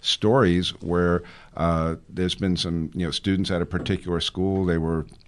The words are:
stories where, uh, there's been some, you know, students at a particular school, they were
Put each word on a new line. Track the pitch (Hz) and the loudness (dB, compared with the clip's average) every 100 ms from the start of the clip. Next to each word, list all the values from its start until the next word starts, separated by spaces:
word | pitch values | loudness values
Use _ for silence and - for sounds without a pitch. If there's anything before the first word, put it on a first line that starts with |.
stories | - - 107 131 95 87 87 - | -4 0 4 6 6 4 0 -4
where, | 85 87 87 87 - - - - | -2 2 2 2 -2 -18 -12 -2
uh, | 82 82 80 82 - | 0 0 0 -4 -8
there's | - 90 - | -4 -4 -2
been | 95 85 | -2 -2
some, | 87 85 80 | -2 -4 -4
you | 87 | -4
know, | 82 | -4
students | - 98 95 98 | -2 0 0 0
at | 87 | -2
a | 85 | -2
particular | 90 - 92 87 85 | -2 -2 -2 -2 -2
school, | - 92 95 95 | -2 -2 0 0
they | 90 82 | 2 2
were | 80 82 78 - | 2 -2 -4 -12